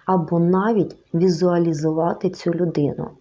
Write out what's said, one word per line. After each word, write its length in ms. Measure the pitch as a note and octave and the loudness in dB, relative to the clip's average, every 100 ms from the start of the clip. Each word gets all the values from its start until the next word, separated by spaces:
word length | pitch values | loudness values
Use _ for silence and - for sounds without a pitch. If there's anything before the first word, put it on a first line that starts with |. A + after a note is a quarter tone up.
| - | -2
або 320 | F#3 D#3+ E3+ | 0 0 0
навіть 580 | E3+ F#3 G#3 A3 D#3 - _ | 2 2 2 0 -2 -4 _
візуалізувати 1160 | E3 F#3 D#3+ F3+ F3 E3+ D3+ D#3 D#3 E3+ - F#3 | 0 2 2 2 2 0 0 -2 0 -2 -2 -4
цю 200 | F#3 F3 | -4 -4
людину. 600 | E3 F3 D3+ C#3+ D3 - - | -2 -2 0 -2 -2 -10 -12